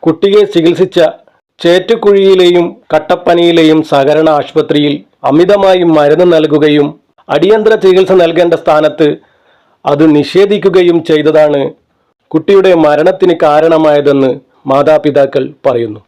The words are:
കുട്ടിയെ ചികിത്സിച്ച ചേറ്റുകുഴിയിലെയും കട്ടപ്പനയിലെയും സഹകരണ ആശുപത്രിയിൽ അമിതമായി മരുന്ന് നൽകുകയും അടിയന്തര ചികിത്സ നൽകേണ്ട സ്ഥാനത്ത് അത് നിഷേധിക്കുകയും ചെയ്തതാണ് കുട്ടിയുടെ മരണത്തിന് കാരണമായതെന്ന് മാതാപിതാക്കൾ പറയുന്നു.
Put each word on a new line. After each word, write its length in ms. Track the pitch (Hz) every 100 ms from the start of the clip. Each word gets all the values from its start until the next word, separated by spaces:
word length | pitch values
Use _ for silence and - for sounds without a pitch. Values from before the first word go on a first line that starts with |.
കുട്ടിയെ 400 | - 156 196 202 202
ചികിത്സിച്ച 440 | 170 160 170 185 - 156 - _ _ _ _
ചേറ്റുകുഴിയിലെയും 1040 | 170 175 185 226 208 196 196 185 180 175 170 - _
കട്ടപ്പനയിലെയും 840 | 156 151 180 175 170 170 170 160 156
സഹകരണ 460 | 156 143 135 151 160
ആശുപത്രിയിൽ 640 | 151 139 156 147 147 147 143 - _
അമിതമായി 580 | - 143 180 202 196 185 175 156
മരുന്ന് 320 | 147 156 180
നൽകുകയും 540 | 165 156 147 151 147 143 156 _ _ -
അടിയന്തര 460 | 143 175 220 214
ചികിത്സ 380 | 220 196 185 185 190
നൽകേണ്ട 320 | 170 165 175
സ്ഥാനത്ത് 520 | 160 - 151 151 - 151 151 _ _ _ _ _ _
അത് 180 | - 139 160 147
നിഷേധിക്കുകയും 840 | 143 180 196 202 196 185 175 170
ചെയ്തതാണ് 560 | 160 156 151 156 151 143 135 - _ _ _ _ _
കുട്ടിയുടെ 420 | 156 156 196 190
മരണത്തിന് 600 | 175 151 147 165 185 185 165
കാരണമായതെന്ന് 880 | 160 147 160 160 156 147 143 139 135 117 _ _ 143
മാതാപിതാക്കൾ 720 | 135 143 151 151 143 135 135 135 151 -
പറയുന്നു. 340 | 120 117 107